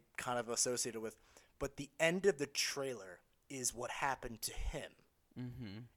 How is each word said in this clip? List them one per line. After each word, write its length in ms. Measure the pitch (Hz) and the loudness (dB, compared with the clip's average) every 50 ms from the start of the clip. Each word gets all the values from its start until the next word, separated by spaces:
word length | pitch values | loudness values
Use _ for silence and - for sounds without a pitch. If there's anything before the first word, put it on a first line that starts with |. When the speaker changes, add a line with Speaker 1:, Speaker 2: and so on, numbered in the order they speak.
| - _ - | -10 _ -8
Speaker 1:
kind 200 | - - 127 123 120 | -4 -2 0 2 2
of 100 | 113 117 | 2 2
associated 520 | 117 - - 127 123 - - 120 110 113 | 2 2 2 4 2 2 0 -2 -2 -2
with. 140 | 110 107 - - - - - - - - _ - | -4 -6 -6 -10 -14 -20 -20 -20 -20 -20 _ -6
But 180 | 143 135 - | -4 -4 -4
the 120 | - 143 - - - | -6 -10 -8 0 4
end 260 | 160 165 175 190 185 | 4 6 6 6 6
of 120 | 202 170 | 4 4
the 100 | 143 143 | 4 2
trailer 720 | - - - - - - 143 135 135 123 104 95 92 87 - - _ _ _ _ - | -2 0 0 0 0 0 0 -2 -2 -2 -4 -8 -10 -14 -16 -18 _ _ _ _ -10
is 240 | 139 135 123 120 117 | -6 -2 -2 0 0
what 160 | 113 123 113 | -2 -4 -4
happened 500 | - - 151 139 131 - - 120 113 104 - | -2 0 2 2 2 0 -2 -8 -6 -6 -6
to 100 | 120 - | -4 -2
him. 380 | - - - - 151 92 - - - - _ _ _ _ _ - 120 | -2 -2 0 -2 -2 -6 -8 -12 -16 -20 _ _ _ _ _ -10 -8
Speaker 2:
Mm-hmm. 400 | 127 123 120 123 120 101 98 110 123 117 - | -8 -6 -6 -8 -8 -8 -8 -8 -10 -14 -16